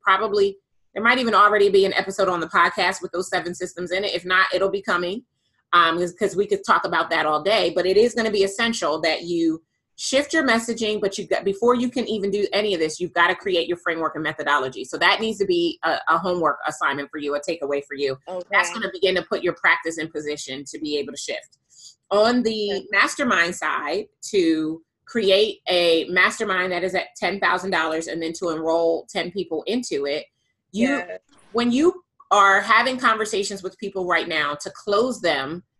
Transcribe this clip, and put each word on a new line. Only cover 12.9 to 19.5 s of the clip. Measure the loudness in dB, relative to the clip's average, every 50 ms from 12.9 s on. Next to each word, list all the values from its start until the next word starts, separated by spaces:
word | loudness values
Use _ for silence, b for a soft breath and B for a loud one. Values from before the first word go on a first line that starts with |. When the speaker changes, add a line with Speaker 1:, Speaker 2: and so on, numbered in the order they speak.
| -2 -4
Speaker 1:
you've | -6 -4
gotta | 0 2 2 2 0
create | -2 -2 -2 0 0 0 -2
your | -4
framework | -4 -4 -4 -2 -2 -2 -4 -4
and | -4 -4
methodology. | -4 -4 -4 -2 0 0 0 0 -2 -6 -8
So | -10 -8 -4
that | 0 2 2 2 2
needs | 0 -2 -2 -2
to | 0
be | 0 2 2 0 0 -2 -2
a, | -2 -2 -2 0 0 0
a | 0
homework | 0 2 0 0 0 0 0 0 -2 -4
assignment | -6 -4 -2 -2 -2 -2 -4 -6 -8
for | -8 -8
you, | -6 -4 -4
a | -4
takeaway | -4 -4 -6 -4 -4 -4 -4 -4 -4
for | -6 -6
you. | -4 -2 -2 -4 -4 -10 -10 -10 -10 -6 -2
That's | 0 0 0 0
Speaker 2:
Okay. | -2 -6
Speaker 1:
gonna | -6 -6
begin | -4 0 0 2 2
to | 0
put | -2 -4 -4 -2
your | -2 -2